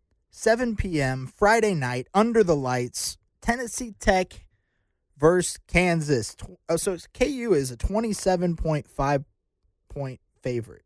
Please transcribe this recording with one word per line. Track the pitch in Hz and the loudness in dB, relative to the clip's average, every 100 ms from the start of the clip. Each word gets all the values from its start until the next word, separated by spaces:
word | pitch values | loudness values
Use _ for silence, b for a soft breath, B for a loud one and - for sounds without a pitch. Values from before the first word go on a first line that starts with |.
| _ _ _ | _ _ _
Seven | - 226 233 247 | -2 2 2 0
P | 208 190 156 | -2 -2 0
M | 135 131 127 | -2 -2 -8
Friday | - 208 226 214 | 0 4 4 4
night | 175 127 123 - | 0 -2 -4 -2
under | 196 233 226 | 2 2 4
the | 185 147 | 4 2
lights. | 131 123 123 - - - _ _ | 0 -2 -2 -6 -8 -8 _ _
Tennessee | - 240 240 - 240 202 | -4 -4 -4 -8 -10 -4
Tech | - 190 185 - - _ _ _ _ _ _ - | 2 2 0 -8 -20 _ _ _ _ _ _ 2
versus | 151 180 170 - - | 4 4 0 -6 -4
Kansas. | 175 180 170 147 131 - | 0 2 0 0 -2 -2
Tw-, | - - 180 - | -10 -18 -12 -4
oh, | 165 | -2
so | - | -2
it's, | 170 - | -6 -8
K | - 262 | -4 -2
U | 269 233 | -2 0
is | 160 131 | 2 0
a | 117 | -4
twenty-seven | - 196 233 196 196 180 180 165 | -4 -2 -2 -2 0 0 0 -2
point | 160 151 - | -2 -2 -4
five | - 139 147 - _ _ _ _ _ - | -4 0 0 -4 _ _ _ _ _ -16
point | - 135 127 _ _ | -12 -10 -12 _ _
favorite. | 131 120 113 - | -4 -4 -6 -12